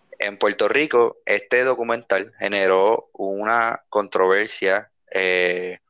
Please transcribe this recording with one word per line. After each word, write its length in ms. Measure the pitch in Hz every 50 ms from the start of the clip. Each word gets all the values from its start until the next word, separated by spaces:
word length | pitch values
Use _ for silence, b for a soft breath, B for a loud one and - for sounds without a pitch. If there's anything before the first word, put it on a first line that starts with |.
| _ - - -
En 200 | - 101 101 -
Puerto 280 | 110 104 101 - 107
Rico, 500 | 104 117 139 156 151 - 120 117 - - _ -
este 360 | - 101 101 - - 123 123 127
documental 720 | 131 127 120 117 117 117 117 - - 101 95 98 - _ -
generó 720 | 101 101 101 98 95 95 95 95 95 107 117 - - _ _
una 720 | - 101 98 98 101 107 110 117 117 113 113 117 - _
controversia, 1040 | - - 107 101 92 - 95 92 92 95 101 107 107 - - 98 92 95 104 107 _ _ _ _ -
eh, 640 | - 95 95 92 92 90 90 90 87 90 90 90 90 - _ _